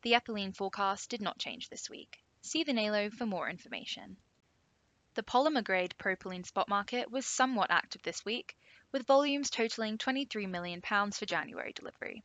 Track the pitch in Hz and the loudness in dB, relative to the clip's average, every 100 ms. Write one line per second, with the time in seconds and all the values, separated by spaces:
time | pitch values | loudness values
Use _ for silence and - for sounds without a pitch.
0 | 233 233 - 214 196 190 196 190 196 202 | 6 4 4 -4 -2 -2 -4 0 0 0
1 | - 240 196 - - - - - - - | -4 -2 -2 -4 -8 -8 -12 -10 -12 -12
2 | - - _ _ - 311 302 240 214 214 | -16 -20 _ _ -4 -2 0 2 2 2
3 | 208 220 233 185 131 175 - 92 - - | 0 -2 -2 -2 -2 -6 -10 -10 -8 -10
4 | - 190 _ _ _ _ _ _ _ _ | -10 -18 _ _ _ _ _ _ _ _
5 | _ - 214 247 285 294 214 185 180 - | _ -6 2 6 6 4 2 2 2 -2
6 | 202 185 190 185 180 - 185 202 202 247 | -2 -2 -4 -8 -4 0 2 2 0 -4
7 | 247 240 254 - 262 247 180 170 - - | -2 -4 -4 2 2 4 4 4 2 -6
8 | - 170 - 220 - - _ - _ 269 | -6 -6 -4 -6 -6 -18 _ -20 _ -4
9 | 240 277 285 285 277 - 226 - 220 220 | 6 6 6 2 0 0 0 0 -2 -2
10 | - 262 277 220 196 180 175 175 - 208 | 0 0 -2 -4 -4 -4 -4 -6 0 2
11 | 208 208 208 165 147 - - - - - | 2 0 -2 -2 -2 -6 -8 -8 -12 -10
12 | - - | -10 -10